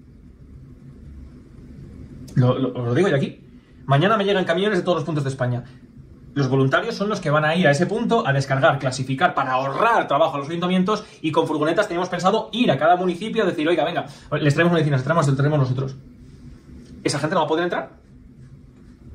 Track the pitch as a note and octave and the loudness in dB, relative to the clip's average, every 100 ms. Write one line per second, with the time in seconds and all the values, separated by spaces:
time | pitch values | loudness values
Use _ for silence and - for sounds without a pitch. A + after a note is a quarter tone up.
0 | - - - - - - - - - - | -20 -20 -20 -20 -20 -20 -20 -20 -20 -20
1 | - - - - - - - - - - | -20 -18 -20 -20 -20 -20 -20 -20 -18 -18
2 | - - B2+ C#3 B2 B2+ C3 B2 A#2+ B2+ | -18 -18 -4 2 2 2 -2 -4 -2 2
3 | G3 C#3 - - - - _ - - C#3 | 2 2 -2 -6 -20 -20 _ -16 0 2
4 | F#3 A3 G3 G3 F3 E3+ G#3 F#3 F#3 E3 | 4 2 2 0 2 0 2 0 0 0
5 | D3+ D3+ C3+ - B2 B2 - - - - | 0 -2 -4 -2 -2 -4 -8 -20 -20 -20
6 | - - - C#3 C3 C3+ C3+ C3+ A3+ - | -20 -20 -8 -2 2 4 4 2 0 -4
7 | G3+ G#3 D3 D3+ D#3 E3+ D3 C#3+ F3+ A3 | -4 -2 0 2 2 4 4 4 0 0
8 | A#3 A3+ - C#3 - C3 D3+ - C3+ B2 | 0 0 2 0 0 2 2 2 -2 -4
9 | C3+ C3+ C#3+ - - D#3+ D3 - A3+ G#3+ | -4 0 0 0 -2 -2 -2 0 2 2
10 | - C#3+ D#3+ C#3+ C#3 E3+ F3+ F#3 F#3 A3 | 2 2 2 0 -6 -4 0 2 2 -2
11 | - - D#3 D#3+ D#3+ D3+ D3+ E3+ G#3 F3 | -6 -6 0 0 0 0 0 0 0 -2
12 | E3+ E3+ F3+ A3 A3 A3+ A#3 C3+ D3+ F3 | -4 0 0 0 -2 0 0 2 2 2
13 | F#3 E3+ A3 A3+ F#3+ D#3 D3+ F3 C#3+ D3+ | 2 -2 -4 0 0 0 0 0 0 -4
14 | - - - D3+ D3 D3 F3 E3+ D3 C#3 | -8 -16 -6 0 0 2 2 4 2 0
15 | B2+ E3+ C#3+ C3+ C#3+ D3+ B2+ B2 C3+ - | 0 2 2 2 2 2 0 -2 -4 -10
16 | - - - - - - - - - - | -20 -20 -20 -20 -20 -20 -20 -20 -20 -6
17 | D#3 C#3+ D3+ F3+ D3 D#3+ F3 F3 - - | -4 -2 -2 0 0 0 0 -4 -8 -18
18 | - - - - - - - - - - | -20 -20 -20 -20 -20 -20 -20 -20 -20 -20
19 | - | -20